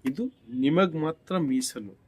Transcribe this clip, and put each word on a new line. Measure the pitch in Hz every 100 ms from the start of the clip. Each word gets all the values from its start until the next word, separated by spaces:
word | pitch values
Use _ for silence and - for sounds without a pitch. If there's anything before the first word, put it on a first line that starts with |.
ಇದು | 131 147 254 _ 113
ನಿಮಗೆ | 123 135 165 190 160
ಮಾತ್ರ | 156 160 - 180
ಮೀಸಲು | 147 131 127 123 104 95